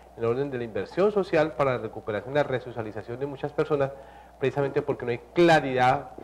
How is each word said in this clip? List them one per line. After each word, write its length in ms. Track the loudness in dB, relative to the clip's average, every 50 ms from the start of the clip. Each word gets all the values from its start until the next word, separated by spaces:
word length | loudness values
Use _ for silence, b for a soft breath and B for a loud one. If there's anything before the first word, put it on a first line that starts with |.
| B B -8
el 80 | -2 0
orden 260 | 0 0 0 -2 -2
de 80 | -4 -6
la 60 | -6
inversión 480 | -4 -4 -4 -6 -4 0 2 2 2
social 400 | 2 2 0 2 2 2 2 2
para 200 | 2 0 2 2
la 60 | 2 0
recuperación 540 | -4 -6 -8 -8 -6 -4 -4 -4 -4 -2
y 40 | 0
la 80 | 0 0
resocialización 760 | 2 0 -4 -4 -6 -8 -8 -8 -6 -8 -10 -8 -8 -8 -8
de 60 | -6
muchas 260 | -8 -6 -8 -8 -6
personas, 380 | -2 -2 0 0 2 0 0 -2 -2 B B B B B B B B -2
precisamente 420 | -2 0 0 0 -2 0 0 -2
porque 220 | -2 -2 -4 -4 -2
no 60 | -4
hay 80 | -4 -4 -6 -4
claridad 800 | 2 4 6 8 8 6 4 2 2 4 4 4 4 2 -2 -8 -14 -16